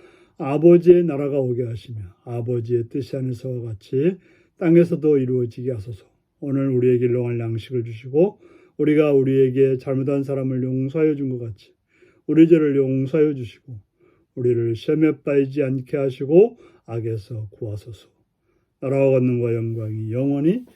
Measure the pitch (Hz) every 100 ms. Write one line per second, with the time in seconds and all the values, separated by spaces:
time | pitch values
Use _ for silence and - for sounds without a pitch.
0 | - _ _ - 139 151 170 175 170 175
1 | 170 139 143 139 127 120 117 113 - 110
2 | 92 _ 123 120 120 120 113 120 117 143
3 | 127 139 131 117 131 123 117 104 - 135
4 | 165 185 _ _ _ - 170 170 165 156
5 | 151 143 127 127 117 131 127 113 107 104
6 | _ _ _ _ 143 135 135 123 123 120
7 | 123 123 120 120 113 113 - 127 117 113
8 | 127 143 202 - - - _ - 151 151
9 | 151 139 135 135 131 127 135 131 139 131
10 | 135 139 135 135 135 127 127 131 135 160
11 | 156 143 135 123 117 101 _ _ _ _
12 | _ _ - 151 165 165 151 139 131 135
13 | 131 160 151 135 110 - - 107 - _
14 | _ _ _ 131 120 117 117 110 - 156
15 | 156 - 147 143 135 139 135 135 123 147
16 | 135 131 139 170 233 - - _ - 113
17 | 113 110 - 113 104 - 110 104 120 104
18 | _ _ _ _ _ _ _ _ 131 139
19 | 135 131 127 120 120 117 113 113 107 110
20 | 110 120 139 143 156 247 247